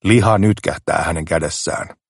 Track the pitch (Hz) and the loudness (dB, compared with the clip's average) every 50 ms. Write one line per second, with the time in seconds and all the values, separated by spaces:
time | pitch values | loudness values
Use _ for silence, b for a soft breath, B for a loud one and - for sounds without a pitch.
0 | - 98 113 120 98 110 110 98 101 107 101 - - - - - _ - - 78 | 2 4 4 4 4 4 2 4 4 2 2 0 -2 -6 -6 -4 _ -2 -2 -2
1 | - 82 82 80 78 80 82 82 76 78 - - - 78 - - - - - _ | -2 -2 -4 -6 -4 -2 -2 -2 -2 -4 -6 -6 -6 -6 -6 -6 -10 -12 -16 _
2 | _ | _